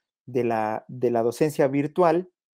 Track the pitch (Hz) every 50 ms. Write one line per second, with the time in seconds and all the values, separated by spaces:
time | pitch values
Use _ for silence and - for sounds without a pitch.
0 | _ _ _ _ _ 127 120 123 120 113 113 110 107 107 110 - - - 131 123
1 | 123 120 120 113 113 120 - - 160 151 151 - 147 131 139 143 139 147 - 175
2 | 180 160 160 175 185 - _ _ _ _